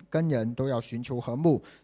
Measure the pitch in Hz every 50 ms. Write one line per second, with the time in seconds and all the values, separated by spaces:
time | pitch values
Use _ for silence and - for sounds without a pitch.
0 | - - - 160 165 160 139 117 110 117 120 - 131 139 127 117 - - 120 117
1 | 123 - 127 123 - - 117 139 165 165 139 101 - - - -